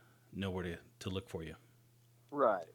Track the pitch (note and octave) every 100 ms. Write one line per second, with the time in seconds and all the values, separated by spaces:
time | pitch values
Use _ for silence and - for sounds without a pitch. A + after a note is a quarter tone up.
0 | - - - - G2 F#2 F2+ E2+ - -
1 | G2+ F#2+ - F2+ D#2 D#2 - - - -
2 | - - - C#3+ B2 F#2+ E2